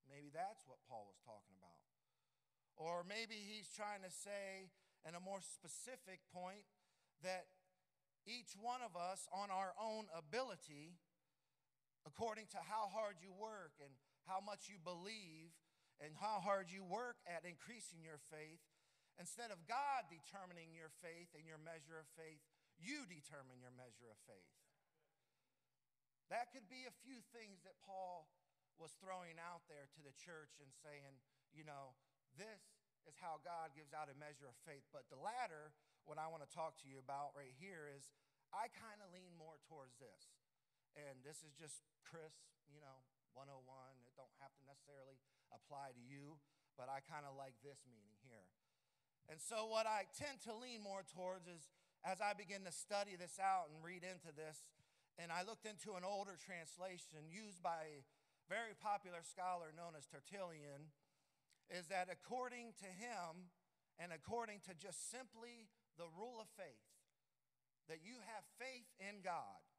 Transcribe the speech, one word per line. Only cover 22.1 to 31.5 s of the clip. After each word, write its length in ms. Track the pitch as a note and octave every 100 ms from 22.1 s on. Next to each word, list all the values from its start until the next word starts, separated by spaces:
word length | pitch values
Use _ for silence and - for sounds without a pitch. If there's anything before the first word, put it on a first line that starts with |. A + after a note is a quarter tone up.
| -
faith, 240 | D#3+ D3+ - _ _ -
you 240 | F3 D4 A#3
determine 540 | E3+ C#3 D3 C3 B2+
your 160 | B2 B2
measure 320 | B2+ A#2 A#2+
of 100 | G#2+
faith. 280 | - G2+ E2+ _ - _ _ _ _ _ _ _ _ _ _ _ _ _ _ _ _
That 160 | G#3 B3
could 160 | - G3
be 220 | B3+ B3+
a 120 | -
few 160 | A#3+ B3+ -
things 300 | A#3+ G#3+ F#3+ F#3
that 80 | -
Paul 420 | - F#3+ F#3 F3 D3+ _ _ _ _ -
was 160 | D#3+ -
throwing 400 | F#3+ F#3 F3 E3
out 320 | E3+ E3+ -
there 180 | D3+ C#3
to 80 | D#3
the 160 | C#3+ -
church 400 | F3+ D#3+ D3 -
and 140 | C#3 -
saying, 400 | D#3 D3 C#3 C3+ _ _ _